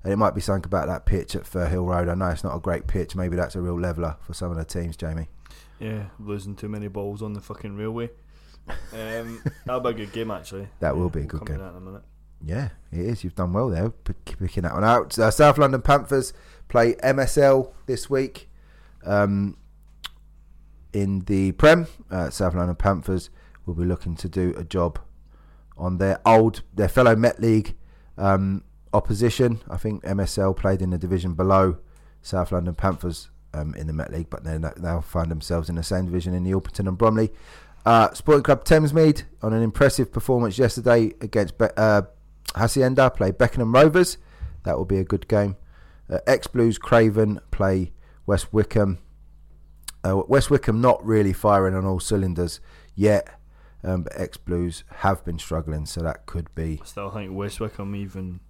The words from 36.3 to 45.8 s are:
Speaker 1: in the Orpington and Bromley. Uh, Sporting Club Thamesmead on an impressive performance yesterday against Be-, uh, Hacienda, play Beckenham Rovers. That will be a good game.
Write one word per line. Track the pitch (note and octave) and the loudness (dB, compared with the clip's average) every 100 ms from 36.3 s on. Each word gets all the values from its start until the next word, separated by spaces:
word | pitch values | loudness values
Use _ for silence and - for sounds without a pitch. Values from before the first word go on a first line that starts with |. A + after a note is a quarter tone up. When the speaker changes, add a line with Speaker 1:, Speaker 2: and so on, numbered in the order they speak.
Speaker 1:
in | F2+ | -2
the | F2+ | 0
Orpington | F#2+ - - F#2+ | -2 -4 -4 -4
and | F#2 | 2
Bromley. | A2+ A2 A2 - - - - - A2 | 2 4 0 -4 -18 -20 -20 -4 4
Uh, | A#2 G#2+ | 6 6
Sporting | - - D3 | 2 4 4
Club | - C3+ - | 4 2 4
Thamesmead | D#3 D3+ D#3+ D#3 D3 - - | 4 6 6 4 4 -4 -6
on | A2 | -2
an | A2 | 0
impressive | A2+ - C#3 - A#2+ | 0 4 4 4 -2
performance | A#2 - B2 A2+ A2 | -2 0 2 2 2
yesterday | A#2+ A#2+ A#2+ A#2 A2 - | 2 2 4 4 4 -2
against | G#2 A2 F2+ - | -4 -2 -2 0
Be-, | A2 - | 0 2
uh, | A2 G#2 F#2 - - - - - | 4 4 2 -10 -20 -16 -10 -2
Hacienda, | A2 C3+ B2+ C3 C3 | 0 2 2 4 4
play | - G2 | 4 0
Beckenham | - A#2 - A2+ B2+ | 2 0 2 4 8
Rovers. | D#3 F3 F3 - - - - - | 8 6 2 0 -16 -14 -12 -8
That | F#2 C#2+ | -4 -4
will | F#2 | 0
be | F#2+ | -2
a | |
good | F#2 G2 - | 0 -4 0
game. | G#2+ G2+ G2 - - | 0 0 -4 -12 -20